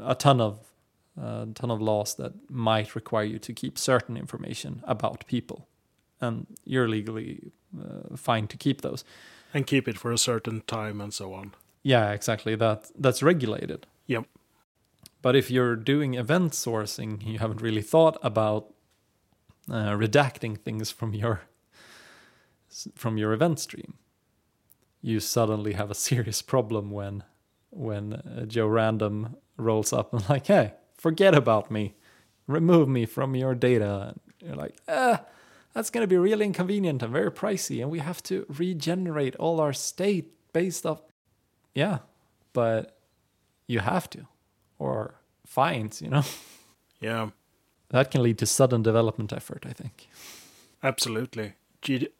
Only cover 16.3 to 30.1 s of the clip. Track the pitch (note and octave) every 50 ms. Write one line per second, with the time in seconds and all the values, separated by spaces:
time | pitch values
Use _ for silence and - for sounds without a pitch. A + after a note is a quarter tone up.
16.3 | D3+ F3+ F3+ D#3+ - - - B2 A2+ A2 G#2+ G#2 - - A#2+ A2 G#2+ G2+ G2+ G#2+
17.3 | A2 A2 A2+ A2 G#2+ G#2+ A2+ A2+ A2 G#2+ G#2 - - D#3+ D#3+ D#3+ D#3 - - C3
18.3 | G#2+ A2 A2 G#2+ G#2+ A2 G#2+ - - _ _ _ _ _ _ _ _ _ _ _
19.3 | _ _ _ _ _ _ - - - A2+ G#2+ G#2 G#2 G#2 A2 G#2+ G#2 D3 C#3+ B2+
20.3 | - - - A2+ G#2 G#2 - - A2 A2 A2 - - - A#2 A2 G#2 G2+ A2 A#2
21.3 | A2 F2+ - _ _ _ _ _ _ - - - - - - - - - - _
22.3 | _ _ _ _ _ _ _ _ - - - - - - - A2+ A2 G#2+ G#2+ G#2+
23.3 | A2 A2 D#3 E3+ D#3+ - - - - - - - - _ _ _ _ _ _ _
24.3 | _ _ _ _ _ _ _ _ _ _ _ _ _ _ - B2 A2+ G#2+ - -
25.3 | - B2+ A2+ G#2+ A2 G#2+ G#2 G#2+ G2+ F#2 G#2 G2+ G2+ - - - C3 A#2+ A2+ A2
26.3 | A2 - - - - C3 A#2 G#2 A2+ G#2+ G2+ G2+ G2+ G#2 G2+ G2 G2+ G2+ - _
27.3 | _ _ _ _ _ _ _ _ - G3 C3+ A2+ G#2+ G2+ G#2 G#2+ A2 - - -
28.3 | A#2+ A#2+ A#2+ G#2+ A2 A#2 A2 G#2+ A2 A2+ A2 A2 A2 G#2+ G#2+ G#2 G#2 G#2 A2 A#2
29.3 | C3 - _ _ _ - A#2 A2+ A2 A2 G#2 - - B2 G#2+ -